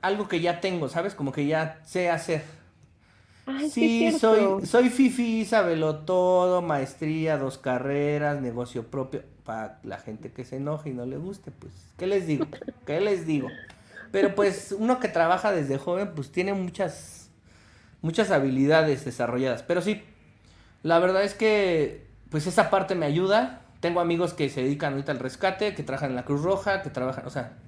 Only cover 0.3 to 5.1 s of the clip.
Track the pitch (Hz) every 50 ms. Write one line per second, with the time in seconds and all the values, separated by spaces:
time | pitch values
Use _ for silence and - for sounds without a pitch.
0.3 | - 170 160 170 170 170 - 190 185 175 156 131 151 170 170 202 202 - 147 139
1.3 | 131 - 143 143 156 156 160 156 156 - - - - 185 180 175 165 160 - -
2.3 | 170 151 151 - - - - - _ _ - _ _ _ _ _ _ _ _ _
3.3 | _ _ _ - 269 269 285 302 - - 226 226 233 233 233 - - 302 - 226
4.3 | 220 214 208 196 196 196 190 185 - 233 247 254 247 - 269 247